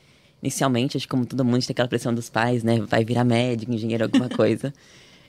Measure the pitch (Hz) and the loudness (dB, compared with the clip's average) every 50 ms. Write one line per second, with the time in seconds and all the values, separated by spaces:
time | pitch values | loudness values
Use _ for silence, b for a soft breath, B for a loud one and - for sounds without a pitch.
0 | b b b b b b b b - 135 - - 147 135 123 117 123 143 - 139 | b b b b b b b b -6 -6 -2 0 0 2 2 2 0 0 -2 -4
1 | - - - 127 120 113 - 127 131 120 120 127 123 - 127 - 123 123 120 120 | -6 -2 -2 -2 -2 -2 -2 0 0 2 2 2 0 -2 -2 -2 -2 0 0 -2
2 | - 127 117 117 120 - - 110 113 120 123 120 110 113 117 113 104 - - 117 | -2 -2 -2 -2 -4 -4 -2 0 0 2 0 0 2 2 2 2 2 0 0 0
3 | 113 110 123 120 123 123 117 117 123 127 120 113 110 123 120 107 110 113 113 113 | 2 2 2 2 2 4 4 2 2 0 -2 -4 -4 -4 -4 -4 -2 -2 -2 0
4 | 113 113 - 262 127 123 - - 113 110 113 107 - 139 - B B B B B | -2 0 2 0 0 0 0 2 2 2 2 0 -4 -8 -8 B B B B B
5 | B B B B B | B B B B B